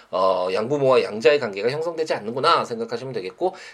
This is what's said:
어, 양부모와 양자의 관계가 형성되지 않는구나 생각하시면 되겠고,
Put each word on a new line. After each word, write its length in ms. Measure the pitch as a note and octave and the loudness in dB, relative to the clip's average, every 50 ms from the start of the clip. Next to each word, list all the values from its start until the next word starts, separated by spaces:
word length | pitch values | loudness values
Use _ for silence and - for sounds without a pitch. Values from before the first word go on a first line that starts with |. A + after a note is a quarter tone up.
| - - | -14 -6
어, 380 | - F2+ F#2+ F#2+ F#2+ F2+ F2+ F#2 | -2 0 2 2 2 2 0 -2
양부모와 520 | F#2+ G#2 G#2+ A2+ D3 C#3+ C#3 C3 B2+ A#2+ - | -2 -2 -2 -2 -2 0 4 4 4 4 4
양자의 380 | G2+ G#2 G#2+ A2+ D#3 D3 C#3+ | 2 0 2 4 4 4 4
관계가 300 | B2+ A2 G2 G2 G2 B2 | 2 -2 -4 -2 -2 -2
형성되지 440 | C#3 D#3 D#3+ F3 E3 D#3+ D#3+ D#3+ E3 | -2 -2 -4 -6 -4 -4 -4 -4 -4
않는구나 500 | B2 G2+ G#2+ A#2 C3+ C3 E3 E3 C#3+ A2+ | -4 -4 -6 -4 0 2 4 4 4 2
생각하시면 480 | - A#2+ A2+ A#2 A2+ A#2+ A2+ C3 C3+ B2+ | -2 -4 -6 -6 -6 -8 -8 -8 -8 -8
되겠고, 420 | G#2+ F2+ F#2 - - F3 F3+ F3+ - - - | -8 -8 -8 -6 -4 -4 -4 -4 -6 -16 -18